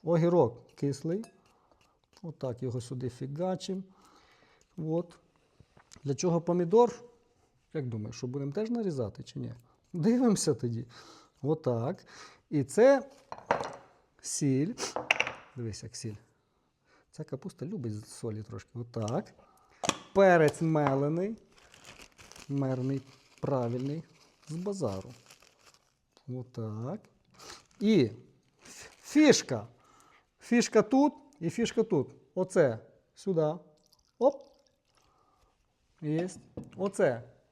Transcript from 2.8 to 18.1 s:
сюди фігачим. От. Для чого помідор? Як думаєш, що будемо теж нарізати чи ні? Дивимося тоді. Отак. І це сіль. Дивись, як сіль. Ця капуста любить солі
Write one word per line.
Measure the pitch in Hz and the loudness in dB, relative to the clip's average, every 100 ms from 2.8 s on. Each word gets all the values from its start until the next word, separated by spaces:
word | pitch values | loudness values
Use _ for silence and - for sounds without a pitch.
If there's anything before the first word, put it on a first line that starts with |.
сюди | 117 127 127 | -8 -8 -8
фігачим. | - 135 143 185 185 185 190 190 _ _ _ _ _ _ _ _ - | -8 -10 -6 -4 -4 -6 -8 -10 _ _ _ _ _ _ _ _ -10
От. | 156 165 170 - _ _ _ _ _ _ _ - | -4 -4 -4 -14 _ _ _ _ _ _ _ -12
Для | 139 139 | -6 -2
чого | 165 170 | 0 0
помідор? | 170 175 170 214 240 - - _ _ _ _ _ _ | 0 0 4 4 4 0 -18 _ _ _ _ _ _
Як | 160 127 | -8 -6
думаєш, | 113 107 117 | -6 -8 -8
що | 127 | -8
будемо | 135 139 | -6 -6
теж | 143 220 | -4 -2
нарізати | 240 202 143 107 - | -2 -2 -2 -4 -6
чи | 131 - | -14 -10
ні? | 120 117 _ _ _ | -10 -12 _ _ _
Дивимося | 180 165 240 254 190 - | 0 2 4 4 4 2
тоді. | 143 120 117 120 - - - _ _ | 0 -2 -4 -8 -16 -20 -20 _ _
Отак. | 135 156 135 117 120 190 - - - - _ | -2 -2 0 -2 -2 -6 -12 -20 -20 -20 _
І | 151 | -2
це | 135 - 254 277 269 - _ - - - - - - _ _ _ | 0 6 6 6 2 -18 _ -18 -4 -2 -2 -12 -20 _ _ _
сіль. | - - 147 131 160 247 - - - - - - - - | -10 -2 0 0 0 -4 -8 -8 -10 -10 -10 -10 -18 -12
Дивись, | 117 101 | -12 -12
як | 110 - | -16 -14
сіль. | 113 104 _ _ _ _ _ _ _ _ _ | -14 -16 _ _ _ _ _ _ _ _ _
Ця | - | -18
капуста | 156 131 - - 135 | -12 -12 -12 -12 -10
любить | 208 120 107 | -8 -6 -8
солі | 113 | -10